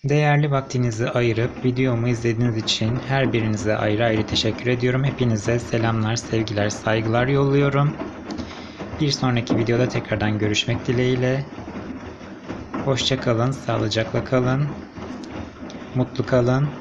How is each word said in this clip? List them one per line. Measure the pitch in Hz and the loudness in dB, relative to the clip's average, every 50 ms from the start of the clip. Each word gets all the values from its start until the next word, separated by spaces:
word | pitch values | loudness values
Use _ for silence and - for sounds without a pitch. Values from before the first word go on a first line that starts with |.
| - 135 | 0 2
Değerli | 143 151 151 147 147 147 151 147 | 2 4 4 4 4 4 4 2
vaktinizi | 139 135 131 - - 123 123 120 107 107 120 135 | 2 0 -2 0 0 0 0 0 0 0 -2 0
ayırıp | - 123 120 117 110 113 117 123 - - - | 2 2 2 2 2 2 0 -2 -2 0 0
videomu | 131 120 123 131 131 120 113 117 | 0 2 2 2 2 2 2 2
izlediğiniz | 123 123 113 - 120 113 110 123 120 110 | 0 0 2 0 0 2 2 2 2 0
için | 110 104 - - - 110 110 123 131 - | 0 0 -2 0 0 0 0 0 -2 -2
her | 127 135 135 135 120 104 | -2 0 2 2 2 2
birinize | 117 110 110 107 101 95 107 107 | 0 0 0 0 0 0 0 0
ayrı | - 107 107 107 104 117 | 2 2 0 2 2 2
ayrı | 117 110 107 104 | 2 2 2 0
teşekkür | - - - - 110 107 - - | 0 0 0 0 0 -2 0 0
ediyorum. | 123 127 120 120 123 123 131 139 | 0 0 2 2 2 2 2 0
Hepinize | 135 - - 123 120 110 104 - 113 117 120 | 0 0 2 2 2 2 2 2 0 0 0
selamlar, | 120 - - 117 110 113 113 110 107 107 113 | 0 0 0 0 2 2 2 2 2 0 0
sevgiler, | 113 - - 113 113 110 107 104 104 101 107 | -2 -2 -2 0 0 0 0 0 0 0 0
saygılar | 104 - - 110 110 113 110 113 113 120 123 | -2 -2 0 0 2 2 2 2 2 2 2
yolluyorum. | 131 139 139 139 139 139 143 143 139 135 139 143 151 - - - - - - - - - - - - - - - - - - - - - - | 4 4 2 4 4 4 4 4 4 4 2 2 2 0 -4 -8 -10 -10 -12 -10 -10 -8 -8 -8 -10 -10 -14 -14 -14 -12 -12 -10 -10 -4 -2
Bir | 156 143 | 0 0
sonraki | 135 - 127 127 120 120 113 - - | 0 0 0 2 2 0 0 2 2
videoda | 117 113 117 120 120 127 120 | 2 4 2 2 2 2 0
tekrardan | - 117 - - 110 101 104 107 107 104 | 0 -4 -2 -2 -2 0 2 0 2 2
görüşmek | 107 104 104 - - - 120 127 - | 0 0 0 0 0 -2 -2 -2 0
dileğiyle. | - 123 120 127 127 131 127 123 127 131 139 143 - - - - - - - - - - - - - - - - - - - - - - - - - - 107 92 | 0 0 2 2 2 2 2 2 0 0 0 -4 -8 -10 -12 -12 -10 -10 -10 -10 -10 -10 -12 -12 -14 -14 -14 -16 -16 -16 -16 -12 -12 -12 -12 -10 -8 -6 -4 0
Hoşça | 135 131 120 - - 135 127 | 0 0 0 2 0 0 0
kalın, | - 127 117 110 120 127 | 2 0 2 2 2 0
sağlıcakla | 135 131 - - 113 113 113 107 107 110 113 - - 120 101 | 0 -2 -2 -2 0 0 0 0 0 0 -2 0 -2 -4 0
kalın, | - 135 127 127 127 131 135 147 147 180 - - - - - - - - - - - - 107 87 82 - - - - - - - - - | 2 2 2 2 2 2 2 0 -2 -4 -8 -12 -14 -14 -14 -12 -12 -10 -12 -12 -10 -10 -10 -10 -12 -12 -14 -14 -14 -12 -14 -14 -6 -2
mutlu | 127 123 - - - 120 | -2 -2 -2 -2 -4 -2
kalın. | - 139 123 120 123 127 135 147 147 - - | 2 2 4 4 4 2 2 0 0 -2 -8